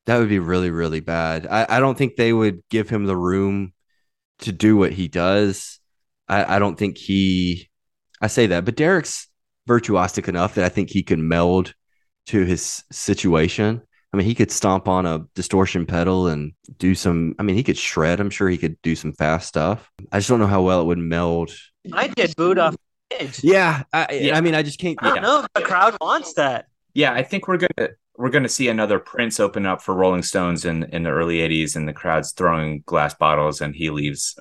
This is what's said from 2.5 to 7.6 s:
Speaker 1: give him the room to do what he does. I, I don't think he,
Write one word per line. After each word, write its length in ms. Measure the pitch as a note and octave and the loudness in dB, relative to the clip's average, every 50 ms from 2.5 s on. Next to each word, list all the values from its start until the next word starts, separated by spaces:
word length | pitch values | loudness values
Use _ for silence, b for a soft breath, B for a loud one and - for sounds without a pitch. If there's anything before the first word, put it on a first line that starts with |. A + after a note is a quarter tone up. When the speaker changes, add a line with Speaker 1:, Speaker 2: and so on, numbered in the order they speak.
| F#2 F2 - - | 0 -4 -8 -4
Speaker 1:
give 180 | - A2+ G#2 - | -2 -2 -2 -2
him 160 | A2+ G#2+ G2+ | -2 -2 -2
the 100 | G2 F#2+ | -2 -2
room 560 | F2+ F2+ F2+ F#2 G2 G2 G2 G2 G2 G2 F#2 - _ _ _ _ _ _ _ _ _ _ _ _ - | 0 0 0 0 0 0 0 -2 -4 -6 -8 -12 _ _ _ _ _ _ _ _ _ _ _ _ -12
to 120 | - A2+ F#2 | -8 -8 -4
do 240 | D#2+ G#2+ G#2+ A2 | 2 4 6 6
what 160 | G#2 F#2+ - E2 | 6 4 2 0
he 160 | F#2+ F#2 D2+ | -2 -6 -4
does. 720 | - F2 E2+ F#2 G2 G#2 G#2 G2 F#2+ - - - - - _ _ _ _ _ _ _ _ _ - | -2 0 0 2 2 2 2 0 0 -4 -8 -16 -18 -20 _ _ _ _ _ _ _ _ _ -2
I, 280 | F#2+ G2+ - - F#2+ | 0 0 0 2 2
I 20 | G2+ | 2
don't 180 | G2+ G2+ E2 - | 2 2 0 -2
think 200 | G#2 G2 - - | -2 -4 -4 -4
he, 720 | - - G2 G2 F#2+ F#2+ F#2 F#2 F2+ F2+ F2 F2 | -4 0 2 2 4 4 2 2 0 0 -2 -4